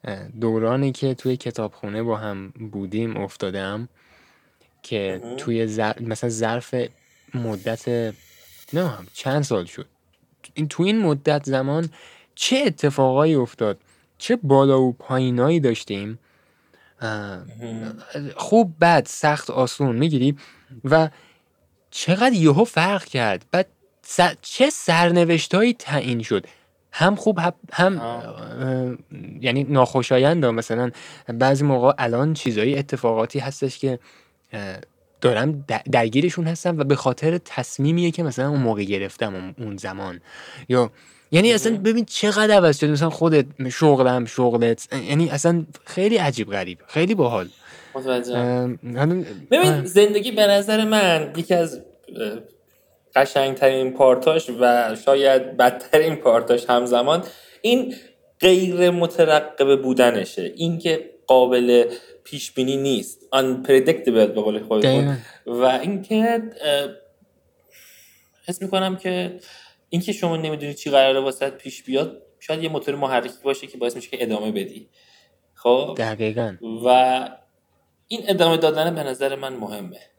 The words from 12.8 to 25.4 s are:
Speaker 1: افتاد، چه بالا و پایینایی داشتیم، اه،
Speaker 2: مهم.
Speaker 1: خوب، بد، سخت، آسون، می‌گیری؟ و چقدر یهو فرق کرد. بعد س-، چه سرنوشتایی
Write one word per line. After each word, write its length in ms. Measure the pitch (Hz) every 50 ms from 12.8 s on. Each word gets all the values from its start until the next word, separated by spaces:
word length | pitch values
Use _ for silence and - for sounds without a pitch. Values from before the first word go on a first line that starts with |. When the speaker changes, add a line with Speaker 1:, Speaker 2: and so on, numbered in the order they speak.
| - 143 139 - 135 131 131 135 151 160 160
Speaker 1:
افتاد، 420 | 139 123 113 - - 113 104 92 _ _ _ _ _ _ _ _
چه 180 | _ - - 247 233 185
بالا 380 | 139 139 135 139 139 135 131
و 120 | 131 127 123
پایینایی 680 | _ - - 131 131 131 127 123 120 123 147 170 170
داشتیم، 600 | 139 123 117 - - - 101 98 101 107 113 117 _ _ _ _ _ _ _ _ _ _ _ _ _ _ _ _ 117
اه، 340 | 113 107 104 104 101 95 92 - - 113 113
Speaker 2:
مهم. 360 | 120 117 113 110 110 110 110 - - - - 147 143 139 -
Speaker 1:
خوب، 380 | - - - 208 226 226 175 160 -
بد، 240 | 170 170 170 147 123
سخت، 420 | - - - - 151 151 147 - -
آسون، 460 | 127 131 127 123 - - 143 131 117
می‌گیری؟ 400 | 117 147 170 151 127 123 139 143 139 - - _ _ _ _ 131 117 -
و 260 | 135 151 160 160 156 _ - _ _ _ _ _ _ _ _ _ _ _ _ _ _
چقدر 420 | - - - - 180 190 240 269 240
یهو 300 | 185 160 156 139 170 233
فرق 400 | 240 - 160 165 185 202 190 -
کرد. 400 | - - 131 117 107 95 90 - _
بعد 160 | - 180 190 _ _ _ _ _ _ _
س-، 340 | _ - - - 175 175 151 _
چه 280 | - - - - 254 302
سرنوشتایی 1040 | - - - - 165 165 175 175 170 175 170 165 170 160